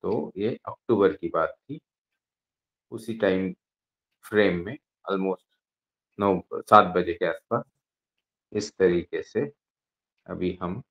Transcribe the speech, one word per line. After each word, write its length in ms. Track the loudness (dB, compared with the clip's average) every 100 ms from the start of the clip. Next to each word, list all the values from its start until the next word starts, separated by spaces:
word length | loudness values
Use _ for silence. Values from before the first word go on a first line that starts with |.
तो 280 | -2 -4 -6 -4
ये 200 | -4 -4 -10
अक्टूबर 460 | -14 -2 4 4
की 160 | 2 -4
बात 200 | -2 -2
थी, 300 | -4 _ -14 _ _ _ _ _ _ _ _ _ _ _
उसी 220 | -14 -10
टाइम 400 | 0 2 2 -2 -6 _ _ _ _ _ _
फ्रेम 420 | -2 2 4 2 -6
में 120 | -12 _ _ -6
almost 340 | -2 -2 -4 _ _ _ _ _ _ _ -2
नौ, 220 | 0 0 -2
सात 400 | -10 6 6 6 0
बजे 180 | -2
के 120 | -2 -4
आसपास 380 | -4 _ -6 -6 _ _ _ _ _ _ _ _
इस 180 | -8 -8 _
तरीके 440 | 2 2 -2 -8
से 280 | -6 -6 -6 _ _ _ _ _ _ _ -14
अभी 320 | -4 -4 -4
हम 200 | -8 -8 -12